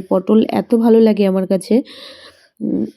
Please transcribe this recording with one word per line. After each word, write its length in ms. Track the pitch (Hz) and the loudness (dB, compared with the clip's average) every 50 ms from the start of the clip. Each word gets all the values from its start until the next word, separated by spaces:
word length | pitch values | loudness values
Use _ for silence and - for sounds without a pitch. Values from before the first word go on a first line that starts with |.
| 185 - | -2 -2
পটল 300 | 190 190 185 - 214 220 240 - | -4 -2 0 0 0 0 0 0
এত 220 | - 202 208 - 240 | -2 -6 -4 -2 0
ভালো 240 | 226 226 240 220 226 | 0 2 4 4 4
লাগে 240 | 226 220 208 208 202 | 4 2 2 2 0
আমার 180 | 190 190 190 190 | 0 0 -2 -2
কাছে। 280 | 180 196 180 - - 214 254 - - - - - - - - - - _ _ _ _ _ - | -2 -4 -4 -2 -2 -2 -2 -2 -4 -12 -20 -20 -20 -20 -20 -20 -20 _ _ _ _ _ -10
উম, 240 | 214 214 - 196 214 220 - | -8 -6 -6 -6 -6 -8 -10